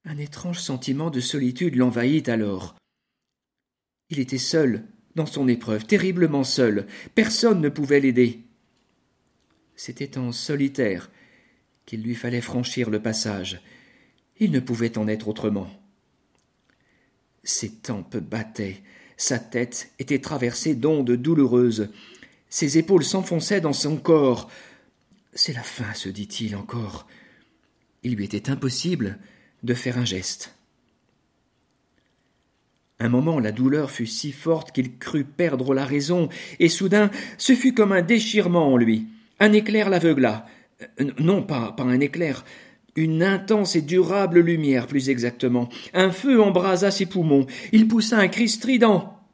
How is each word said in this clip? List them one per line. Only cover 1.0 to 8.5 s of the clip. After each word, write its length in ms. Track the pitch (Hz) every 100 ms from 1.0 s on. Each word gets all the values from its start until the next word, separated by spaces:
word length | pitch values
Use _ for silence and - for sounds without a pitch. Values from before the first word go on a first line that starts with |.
| 165
de 80 | 131
solitude 560 | 123 151 127 123 175
l'envahit 540 | 127 127 117 123 156 127
alors. 480 | 113 104 95 90 - _ _ _ _ _ _ _ _ _ _ _ _ _
Il 100 | 143
était 180 | 127 131
seul 460 | - 160 139 101 - _ _ 165
dans 100 | 151
son 220 | - 127
épreuve, 360 | 117 113 107
terriblement 600 | - 208 185 180 165 143
seul. 420 | 127 - 120 104 - - -
Personne 460 | - 220 - 233 190
ne 100 | 147
pouvait 280 | 143 139 143
l'aider. 440 | 135 123 120 117 -